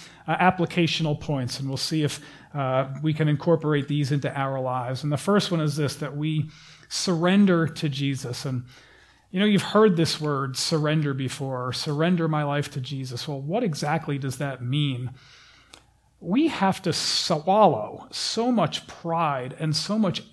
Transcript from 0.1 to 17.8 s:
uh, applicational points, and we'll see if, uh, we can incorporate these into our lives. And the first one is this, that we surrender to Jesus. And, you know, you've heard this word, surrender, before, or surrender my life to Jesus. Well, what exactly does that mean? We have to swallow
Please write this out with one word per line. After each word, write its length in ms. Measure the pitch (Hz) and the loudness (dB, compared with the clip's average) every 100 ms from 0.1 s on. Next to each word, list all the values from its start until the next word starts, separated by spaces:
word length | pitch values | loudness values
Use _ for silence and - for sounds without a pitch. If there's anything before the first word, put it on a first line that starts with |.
| - - | -10 -4
uh, 120 | 165 | 2
applicational 840 | 180 185 165 175 165 - 160 151 | 4 4 0 2 0 0 -2 -2
points, 400 | - 143 123 - | -2 -4 -4 -6
and 80 | 135 | -6
we'll 80 | 135 | -4
see 280 | - 160 | -2 0
if, 180 | 147 - - - - | 0 -2 -12 -20 -10
uh, 340 | 147 131 131 135 139 | -4 0 0 0 -2
we 120 | 156 | -2
can 140 | 156 156 | 2 2
incorporate 600 | 147 175 165 151 151 143 | 2 2 2 2 0 0
these 200 | 147 139 | 0 0
into 240 | 143 - | 0 -2
our 240 | 139 135 135 | -2 -4 -2
lives. 420 | 127 127 123 131 | -2 -4 -4 -4
And 80 | 147 | -2
the 60 | 147 | -2
first 340 | - 202 - | 2 2 2
one 80 | 170 | 0
is 160 | 151 143 | 0 0
this, 200 | 143 - | -2 -2
that 200 | 147 143 | -6 -4
we 340 | 156 156 156 - - - - | -2 -2 -4 -8 -20 -20 -10
surrender 800 | - - 165 175 196 202 170 156 | -4 -2 2 4 6 6 6 2
to 220 | - 156 | 0 -4
Jesus. 560 | 135 139 135 120 120 143 | -2 -2 -2 -6 -6 -4
And, 180 | 127 123 - - - _ _ _ | -6 -8 -16 -20 -20 _ _ _
you 120 | 185 | 0
know, 40 | 208 | 2
you've 180 | 202 | 2
heard 340 | - 208 214 165 | 4 6 6 6
this 240 | 160 - | 2 0
word, 340 | 151 139 135 127 | -2 -2 -2 -4
surrender, 580 | - 160 151 156 147 | -2 0 2 2 0
before, 540 | 131 131 - 135 127 123 | -2 -4 -6 -6 -4 -4
or 60 | |
surrender 560 | 120 - 147 165 180 165 | -4 -4 0 2 2 2
my 140 | 151 | 0
life 280 | 147 143 143 | 0 0 -2
to 80 | 139 | -6
Jesus. 480 | 127 135 131 123 - | -8 -8 -8 -8 -8
Well, 140 | 139 | -8
what 220 | 139 208 | -4 -2
exactly 540 | 233 143 147 160 160 139 | -2 -2 -2 -2 -2 -4
does 200 | 135 - | -4 -4
that 260 | 143 127 | -6 -4
mean? 480 | 123 143 147 123 123 - - - - - _ - _ _ _ _ | -2 0 0 -2 -6 -10 -20 -20 -20 -20 _ -20 _ _ _ _
We 260 | 165 220 320 | -2 2 2
have 340 | - 190 - | 2 0 2
to 100 | 180 | -2
swallow 1120 | - - - - 160 151 208 202 117 | -2 -2 -2 0 0 4 6 6 4